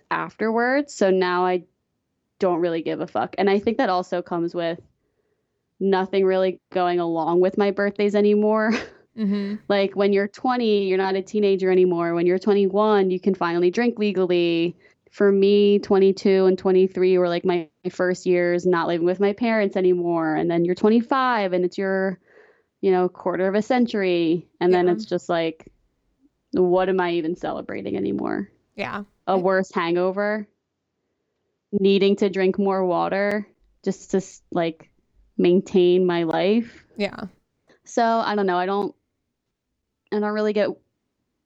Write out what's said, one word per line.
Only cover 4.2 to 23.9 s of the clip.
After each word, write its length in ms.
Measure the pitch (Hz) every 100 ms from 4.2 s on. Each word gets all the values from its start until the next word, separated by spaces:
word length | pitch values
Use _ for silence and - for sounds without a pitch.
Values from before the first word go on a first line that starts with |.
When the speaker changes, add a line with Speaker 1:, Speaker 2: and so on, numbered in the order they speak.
Speaker 1:
comes 340 | - 175 170
with 240 | 175 165 165 - _ _ _ _ _ _ _ _ -
nothing 460 | 190 190 190 196 190
really 340 | 190 190 175 _
going 280 | 185 175 175
along 400 | 170 165 156 175
with 160 | 185 208
my 140 | 202
birthdays 440 | 196 202 202 208
anymore. 600 | 208 208 208 208 220 220 233
<laughs> 40 | - - _ 226
Speaker 2:
Mm-hmm. 400 | 202 202 202 214 -
Speaker 1:
Like, 280 | 202 196 190
when 160 | 202
you're 160 | 196 202
twenty, 580 | - 262 247 220 202 190
you're 100 | 190
not 200 | 190 190
a 60 |
teenager 500 | 190 214 202 190 185
anymore. 420 | 185 185 170 170
When 100 | 170
you're 140 | 175 185
twenty-one, 720 | 208 202 196 196 214 202 190
you 80 | 185
can 160 | 208
finally 340 | 185 175 170 180
drink 300 | 196 240 226
legally. 760 | 208 185 180 180 170 165 170 - _ _ _
For 220 | - 202
me, 480 | 196 196 202 202 202
twenty-two 640 | - 196 196 190 208 190 190
and 100 | 185
twenty-three 600 | 196 185 190 185 185 180
were, 100 | 175
like, 160 | 175
my 240 | 185 175 156 _ 180
first 360 | - 180 180 185
years 380 | 175 175 175
not 220 | 180 175 165
living 180 | 170
with 140 | 175 185
my 140 | 202
parents 440 | 202 233 220 202 196
anymore. 600 | 180 180 170 170 160 156
And 120 | 170
then 160 | 170
you're 120 | 170 180
twenty-five 760 | 214 233 226 269 254 233 196
and 120 | 180
it's 120 | 180 -
your, 440 | 190 190 190 185 _ _ _ _ _ -
you 120 | 196
know, 160 | 180 180
quarter 400 | - 185 175 190
of 80 | 208
a 60 |
century. 840 | 208 254 233